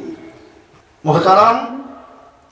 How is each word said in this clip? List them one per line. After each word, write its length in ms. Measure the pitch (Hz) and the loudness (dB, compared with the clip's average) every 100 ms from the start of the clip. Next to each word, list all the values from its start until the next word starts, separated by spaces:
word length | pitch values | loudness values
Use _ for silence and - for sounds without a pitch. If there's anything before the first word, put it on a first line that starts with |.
| - - - - - _ _ _ _ _ | -8 -14 -20 -20 -20 _ _ _ _ _
মোহতারাম, 520 | 151 156 180 190 226 247 - - - - - - - _ _ | -2 0 4 4 4 0 -4 -12 -16 -20 -20 -20 -20 _ _